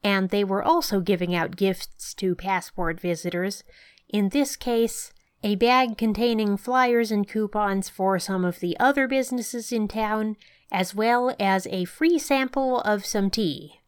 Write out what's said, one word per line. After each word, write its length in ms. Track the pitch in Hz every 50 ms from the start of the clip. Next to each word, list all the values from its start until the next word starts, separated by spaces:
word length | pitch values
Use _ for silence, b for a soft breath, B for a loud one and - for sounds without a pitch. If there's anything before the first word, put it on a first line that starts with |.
| -
and 260 | 208 202 190 190 185
they 140 | - 202 208
were 180 | 190 190 202
also 380 | - - 330 349 - - 214 196
giving 340 | 175 190 196 170 180 175 180
out 220 | 175 165 - -
gifts 580 | - 196 190 185 190 - - - - - - -
to 200 | - 196 185 180
passport 640 | - 175 196 190 180 175 - - - 180 175 165 165
visitors. 640 | - 180 170 160 - 175 165 175 180 196 196 - - b b b b b b b b b
In 200 | - 208 202 196
this 260 | - 285 285 277 -
case, 580 | - - 254 240 226 233 226 - - - - _ _ _ _ _ _ -
a 120 | 208 208
bag 420 | 185 233 240 247 254 262 240 220
containing 600 | - 226 220 208 190 233 240 233 220 220 208 202
flyers 540 | 196 - 247 247 254 254 247 240 233 233 208
and 160 | 220 208 202
coupons 600 | - - 220 214 202 208 214 208 202 196 196 190
for 320 | - - - 190 190 190 180
some 240 | - - 190 185 180
of 160 | 180 175 -
the 180 | - 175 170 -
other 280 | - 269 277 277 269
businesses 640 | 247 269 269 254 262 254 247 214 - - 240 220 -
in 160 | 240 226 214
town, 480 | 208 - 220 220 208 214 214 214 220 214 b b b b b b b
as 220 | - 185 185 180 -
well 420 | 202 214 233 240 247 247 254 254 -
as 260 | 202 196 190 190 185
a 180 | - - 185 180
free 340 | - - - 311 330 349 311
sample 600 | - - 277 269 262 254 - 277 269 262 254 240
of 240 | - 208 208 202 196
some 240 | - - 208 196 196
tea 500 | - 220 214 165 139 - - 147 - _ _